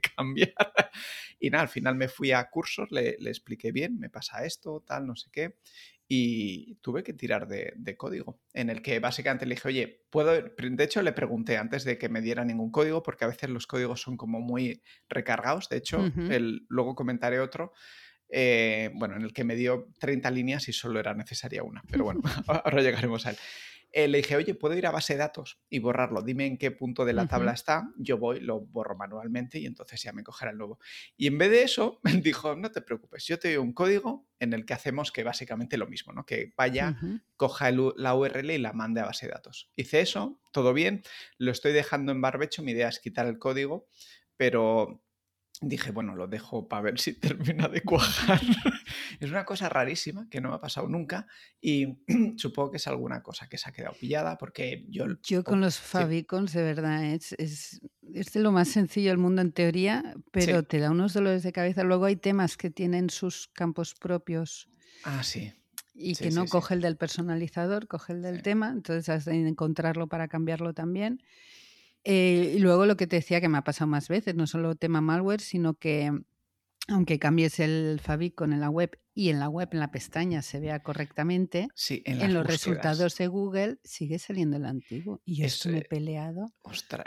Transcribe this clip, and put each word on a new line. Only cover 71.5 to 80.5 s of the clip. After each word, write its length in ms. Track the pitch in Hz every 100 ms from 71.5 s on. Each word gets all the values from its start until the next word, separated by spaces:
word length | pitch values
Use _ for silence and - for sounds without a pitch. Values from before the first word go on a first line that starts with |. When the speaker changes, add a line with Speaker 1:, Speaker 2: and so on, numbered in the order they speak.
| - - _ _ _ -
Speaker 2:
Eh, 500 | 190 185 175 175 185
y 20 |
luego 260 | 190 175 202
lo 120 | 202
que 100 | 180
te 100 | 175
decía 240 | - 175
que 80 | 170
me 80 | 147
ha 40 |
pasado 260 | 143 147 156
más 200 | 147 143
veces, 260 | 185 214 170
no 120 | 156
solo 280 | 165 165 160
tema 260 | 165 160
malware, 400 | 156 165 190 208
sino 340 | - 180 165 156
que 360 | 160 151 147 143 - _ _ _ _ - -
aunque 300 | 202 175 151
cambies 400 | 151 165 160 -
el 420 | 156 160 156 151
favicon 500 | - 151 175 - 151
en 80 | 147
la 80 | 147
web 300 | 160 170 - _
y 160 | - 185
en 100 | 147
la 100 | 143
web, 200 | 160 180
en 60 | 160
la 100 | 147
pestaña, 500 | 131 - 160 180 165
se 160 | -